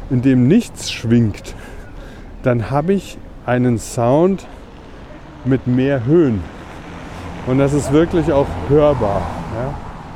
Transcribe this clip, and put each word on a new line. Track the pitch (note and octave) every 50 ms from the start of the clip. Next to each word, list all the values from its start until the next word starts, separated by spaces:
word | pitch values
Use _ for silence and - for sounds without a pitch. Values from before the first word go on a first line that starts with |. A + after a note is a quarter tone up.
| - -
in | C#3 C3
dem | A#2+ C3+ C3 B2+ B2 B2+
nichts | F3 A#3+ A3+ - - - - -
schwingt, | - - - A2+ A#2 A#2+ A#2 G#2+ F#2+ - - - - - - - - - - - - - - - - - - - - - -
dann | C3 B2 A#2+ A2 F#2
habe | C3+ C#3+ D3 F3 G3
ich | G3 - - - - - - - - -
einen | - B2 B2 B2 B2+ A#2+ G#2+
Sound | - - - - A#2 A#2+ C3 D3+ E3+ F#3 G3 F3 - - - - - - - - - - - - - - - - - - - - -
mit | B2+ C3+ B2+ - B2
mehr | B2 B2+ B2+ C3+ C#3+ C3+ A2
Höhen. | B2 D3+ F3+ E3+ C3+ A2 G2 E2+ - - - - - - - - - - - - - - - - - - - - B2+
Und | B2+ C3+
das | C#3 C#3 C#3
ist | D3 B2+ - C#3
wirklich | D3+ E3 E3+ - F3 D3+ D#3+
auch | D3+ C#3 C#3 - - - - B2+
hörbar, | C#3 D3+ D3+ D3 D3 B2 A2 G2+ G2+ F#2+ E2+ E2+ E2+ E2 E2 - A2
ja? | A2 B2 C#3 - - - - - - - - -